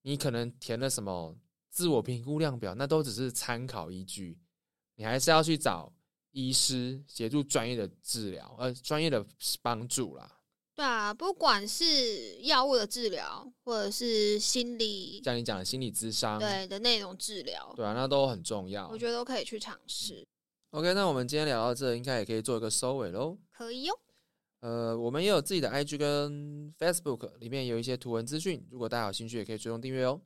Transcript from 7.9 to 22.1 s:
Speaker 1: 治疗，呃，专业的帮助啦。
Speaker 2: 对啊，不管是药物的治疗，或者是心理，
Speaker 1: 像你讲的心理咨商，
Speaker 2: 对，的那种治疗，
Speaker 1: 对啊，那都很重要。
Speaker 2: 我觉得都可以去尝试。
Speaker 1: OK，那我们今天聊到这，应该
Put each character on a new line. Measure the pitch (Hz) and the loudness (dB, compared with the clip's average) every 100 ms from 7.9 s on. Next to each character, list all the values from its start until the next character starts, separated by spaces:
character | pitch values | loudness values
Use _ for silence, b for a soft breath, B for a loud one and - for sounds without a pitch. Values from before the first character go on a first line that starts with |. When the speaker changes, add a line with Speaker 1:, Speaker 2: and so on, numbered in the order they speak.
| - | -6
Speaker 1:
治 | - 120 107 | -6 -4 -4
疗， | 92 57 - | -6 -12 -4
呃， | 127 | -4
专 | 127 - 151 | -4 -2 2
业 | 160 | 4
的 | 127 101 - - - | 2 0 -6 -4 -2
帮 | 117 117 120 | 0 -2 0
助 | - 110 67 | -2 -2 -6
啦。 | 53 _ _ _ _ | -18 _ _ _ _
Speaker 2:
对 | - 277 | -2 0
啊， | 233 208 | 2 0
不 | 214 349 | 0 -2
管 | 359 311 208 208 | 4 6 6 2
是 | - 339 294 240 202 113 92 | 0 2 4 2 0 -8 -8
药 | 247 294 | 2 4
物 | 269 254 | 6 4
的 | 202 | 2
治 | 247 226 | -2 -2
疗， | 170 80 123 254 - | -2 -6 -8 -14 -16
或 | - 226 | -4 -2
者 | 202 | 0
是 | 214 240 220 208 208 | 0 2 4 4 4
心 | 214 254 240 233 | 4 2 0 0
理， | 226 202 185 202 | -2 -2 -10 -6
Speaker 1:
像 | - 120 | -2 0
你 | |
讲 | 120 101 | 0 -2
的 | |
心 | 92 127 | -2 -2
理 | 127 | -2
咨 | 107 113 | -2 -2
商， | 110 120 107 | 0 0 0
Speaker 2:
对， | 107 139 185 | -2 -2 -4
的 | 196 | -2
那 | 240 226 | 2 2
种 | 202 185 | 0 -8
治 | - 208 | -8 -6
疗， | 135 80 67 | -8 -8 -10
Speaker 1:
对 | - | -6
啊， | 107 | -4
那 | 110 131 | 0 2
都 | 139 135 | 4 4
很 | 110 | 2
重 | 82 107 92 | -4 -4 -4
要。 | 101 92 | -8 -8
Speaker 2:
我 | 220 | -6
觉 | 233 | -4
得 | |
都 | 233 | -4
可 | 247 247 | -4 -4
以 | |
去 | - 220 | -4 -8
尝 | 208 208 - | -10 -12 -10
试。 | - 208 135 - _ _ _ _ | -8 -6 -10 -18 _ _ _ _
Speaker 1:
OK， | 151 170 | -2 2
那 | 190 190 | 4 4
我 | |
们 | 135 123 | 4 2
今 | 151 | 2
天 | |
聊 | 151 120 | 2 2
到 | 117 | 2
这， | 123 135 120 | 2 0 0
应 | |
该 | 123 | 0